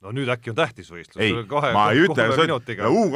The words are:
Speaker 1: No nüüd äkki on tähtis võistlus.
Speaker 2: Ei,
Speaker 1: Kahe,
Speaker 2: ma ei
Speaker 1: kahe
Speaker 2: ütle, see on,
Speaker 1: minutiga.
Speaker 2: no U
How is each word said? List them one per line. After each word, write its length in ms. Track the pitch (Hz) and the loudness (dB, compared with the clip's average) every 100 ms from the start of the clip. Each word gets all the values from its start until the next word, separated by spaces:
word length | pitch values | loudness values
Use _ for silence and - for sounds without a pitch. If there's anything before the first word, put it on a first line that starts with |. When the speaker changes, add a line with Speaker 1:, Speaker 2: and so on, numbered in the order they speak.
| 95 | -12
Speaker 1:
No 60 | 127 | -6
nüüd 160 | 127 | -4
äkki 220 | 120 117 | -6 -6
on 40 | 113 | -4
tähtis 320 | 151 107 87 | -4 -6 -18
võistlus. 260 | 85 80 - 107 | -18 -16 -2 0
Speaker 2:
Ei, 100 | 117 101 | 0 -2
Speaker 1:
Kahe, 220 | 147 143 107 | -2 2 2
Speaker 2:
ma 140 | 104 | 4
ei 80 | 127 | 4
Speaker 1:
kahe 80 | 180 | 2
Speaker 2:
ütle, 220 | 131 113 | 2 2
see 160 | 135 165 | 2 0
on, 80 | |
Speaker 1:
minutiga. 340 | 135 120 101 107 | -2 -6 -4 0
Speaker 2:
no 160 | 190 | 2
U 80 | 202 | 2